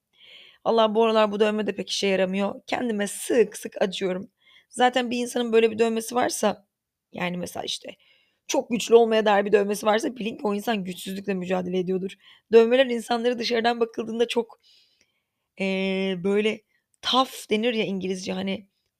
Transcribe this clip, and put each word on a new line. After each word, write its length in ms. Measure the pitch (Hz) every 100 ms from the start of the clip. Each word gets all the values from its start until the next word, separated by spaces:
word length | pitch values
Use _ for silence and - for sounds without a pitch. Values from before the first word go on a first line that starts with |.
| _ _ - - - _
Allah 320 | - 226 220 214
bu 80 |
aralar 280 | 226 220 214
bu 80 | 202
dövme 280 | 214 214 208
de 80 | 196
pek 140 | 190
işe 180 | - 196
yaramıyor. 540 | 190 185 190 202 262 -
Kendime 400 | - 247 208 202
sık 500 | - - 277 202 -
sık 240 | 220 -
acıyorum. 500 | 196 180 190 185 - _ _ _ _
Zaten 420 | - 349 262 240
bir 60 | 240
insanın 360 | 240 247 233
böyle 180 | 226 226
bir 80 | 214
dövmesi 360 | 226 226 226 247
varsa, 520 | 254 - 214 - _ _ _ _ _
yani 240 | - 180 175
mesela 260 | 175 -
işte 320 | - - - - _ _ _ _ -
çok 220 | 311 -
güçlü 260 | 233 - 226
olmaya 300 | 226 220 214
dair 200 | 202 202
bir 60 |
dövmesi 340 | 202 202 202 220
varsa 300 | 214 302 226
bilin 220 | 202 -
ki 40 |
o 100 | 208
insan 300 | 202 220 214
güçsüzlükle 500 | 185 180 196 190 196
mücadele 460 | 190 180 185 180 185
ediyordur. 320 | 180 190 190 - _ _ _
Dövmeler 340 | 226 226 254 262
insanları 540 | 233 - 240 240 240
dışarıdan 400 | 226 233 233 240
bakıldığında 480 | 226 - 226 226 226
çok, 320 | 240 226 - _ _ _ _ _ _ _ _ _ -
eee, 560 | 196 190 190 190 190 185
böyle 380 | 185 202 214 214 _ _ _ _
tough 480 | - 247 262 - -
denir 240 | 214 233
ya 120 | 220 185
İngilizce, 480 | 190 185 190 190
hani 340 | 185 196 196 - _ _